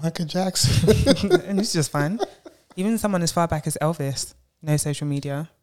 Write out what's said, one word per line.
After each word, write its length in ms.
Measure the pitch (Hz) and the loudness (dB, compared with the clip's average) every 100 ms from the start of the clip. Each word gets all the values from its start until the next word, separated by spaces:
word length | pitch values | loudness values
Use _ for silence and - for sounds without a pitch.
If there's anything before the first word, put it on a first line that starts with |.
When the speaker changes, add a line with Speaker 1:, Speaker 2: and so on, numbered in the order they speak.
Speaker 1:
Michael 240 | 165 170 160 | -4 -4 -4
Jackson. 1080 | 180 190 - - - 170 214 277 269 202 | -2 -2 2 2 4 4 4 4 4 4
Speaker 2:
<laughs> 100 | 359 - | 2 2
And 140 | 196 | -2
it's 140 | 226 | 0
just 180 | 170 143 | 0 0
fine. 280 | 147 147 226 392 - - - _ 180 | 0 -2 -2 -6 -10 -20 -20 _ -4
Even 200 | 202 226 | -2 0
someone 240 | 208 185 | 0 0
as 80 | 165 | 0
far 160 | 175 170 | 0 0
back 200 | 156 151 | -2 -4
as 100 | - | -2
Elvis, 520 | 156 165 135 127 - - _ _ | -2 -2 -4 -4 -8 -14 _ _
no 160 | 156 147 | 0 0
social 300 | 151 143 147 | 0 -4 -4
media. 420 | 139 143 143 165 _ | -4 -4 -6 -8 _